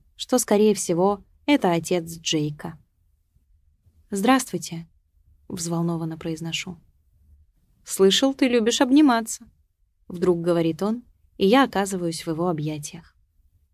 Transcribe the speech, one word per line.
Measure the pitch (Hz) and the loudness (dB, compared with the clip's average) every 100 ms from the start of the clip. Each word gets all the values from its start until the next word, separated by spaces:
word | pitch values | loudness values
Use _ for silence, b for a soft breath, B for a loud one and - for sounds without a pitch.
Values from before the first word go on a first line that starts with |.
| _ _ | _ _
что, | - 247 | -2 -2
скорее | - 208 214 | 2 4 4
всего, | 202 - 170 196 196 - _ - | 2 0 0 2 0 -8 _ 0
это | 285 196 | 2 2
отец | 170 165 180 165 165 | 0 0 -4 -4 -10
Джейка. | - 160 151 151 170 - _ _ _ _ _ _ _ _ _ _ _ _ _ | -4 -2 -4 -6 -14 -16 _ _ _ _ _ _ _ _ _ _ _ _ _
«Здравствуйте», | 196 220 262 - 170 - 165 165 _ _ _ _ _ _ | -2 2 2 0 -8 -8 -12 -14 _ _ _ _ _ _
взволнованно | 175 170 170 170 165 165 160 | -10 -4 -2 -2 -4 -6 -8
произношу. | 165 160 165 - 190 170 _ _ _ _ _ _ _ _ _ _ | -8 -8 -8 -8 -10 -16 _ _ _ _ _ _ _ _ _ _
«Слышал, | - - 196 190 269 | -12 2 4 4 0
ты | 269 269 | 2 2
любишь | 240 220 233 | 2 2 0
обниматься», | 254 277 302 226 226 - 226 _ _ _ _ _ - | 4 6 6 4 -2 -12 -16 _ _ _ _ _ -16
вдруг | 175 180 170 | -2 0 2
говорит | 170 170 165 160 | 2 2 0 0
он, | 202 240 - _ _ - | -4 -4 -10 _ _ 0
и | 196 | 4
я | 262 | 4
оказываюсь | 254 190 196 190 175 165 170 | 4 0 -4 -4 -4 -6 -6
в | |
его | 156 180 | -2 -2
объятиях. | 156 151 151 147 170 - _ _ _ _ _ _ | -2 -6 -8 -12 -16 -20 _ _ _ _ _ _